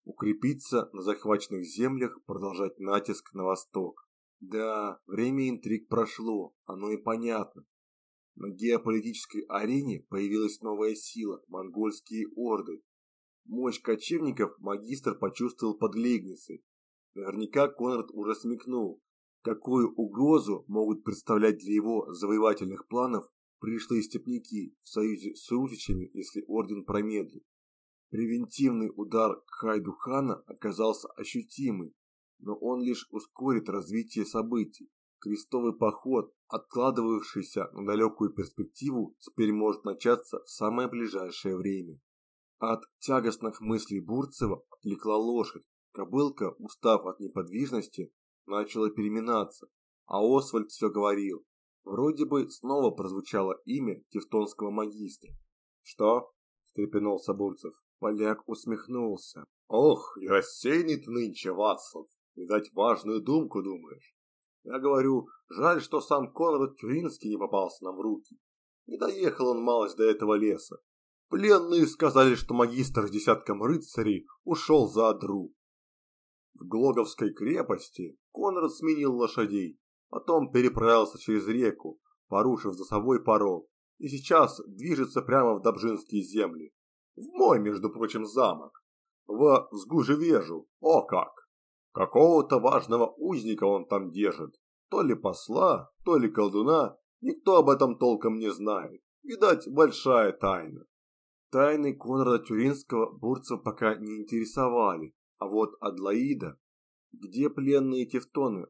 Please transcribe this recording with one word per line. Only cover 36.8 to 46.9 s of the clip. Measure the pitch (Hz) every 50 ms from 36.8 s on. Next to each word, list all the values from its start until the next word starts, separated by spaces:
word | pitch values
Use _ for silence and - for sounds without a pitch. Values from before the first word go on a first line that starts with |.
| 123 135 127 113 113 113 113 107 104 - - 104 90 - - 101 98 - -
на | - 101
далекую | 98 104 107 110 110 107 - 107 101 -
перспективу, | 104 95 - - - 101 - _ - 131 143 135 120 104 85 - _
теперь | - - _ - 113 107 107
может | 107 107 107 101 - -
начаться | 104 98 - - 120 120 117 - - - - -
в | -
самое | - - 107 107 113 120 127 120
ближайшее | 110 120 117 107 98 98 92 90 85 - - 98 92
время. | 90 90 101 98 95 90 85 78 - _ _ _ _ _ _ _ _ _ _ _ _
От | 113 113 113 113 - _ _ _
тягостных | - - 135 131 113 117 110 - - 110 107 -
мыслей | 110 107 113 110 - - 104 98
Бурцева | 87 82 110 127 135 135 - - - 107 92 - - _
отвлекла | - _ _ 107 98 - - 107 107 107
лошадь. | 113 117 120 120 107 - - - - _ _ _ _ _ _
Кобылка, | - 98 85 95 135 147 143 - - 107 92 - -
устав | - 107 - - - 117